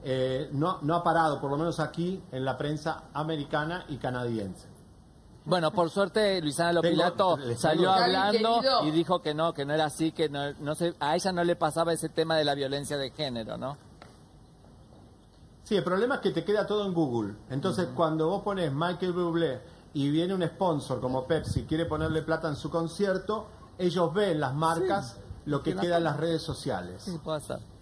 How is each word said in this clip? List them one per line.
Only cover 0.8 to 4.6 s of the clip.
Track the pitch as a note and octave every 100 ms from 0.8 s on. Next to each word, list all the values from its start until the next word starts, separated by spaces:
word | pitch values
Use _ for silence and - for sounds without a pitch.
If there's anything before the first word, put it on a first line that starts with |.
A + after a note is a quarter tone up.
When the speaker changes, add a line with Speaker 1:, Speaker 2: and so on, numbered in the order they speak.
Speaker 1:
no | D3 E3+
ha |
parado, | F3 D#3+ D#3+ C#3+
por | C#3+
lo | C#3+
menos | E3+ E3
aquí, | D3 - F3 F#3+ -
en | C3
la | C3 B2+
prensa | D3 D3+ D#3+ D#3 -
americana | C#3+ D#3 D#3+ C#3+ - D3+ F3+ -
y | C#3
canadiense. | C#3 B2 B2 A2+ F#2+ F2+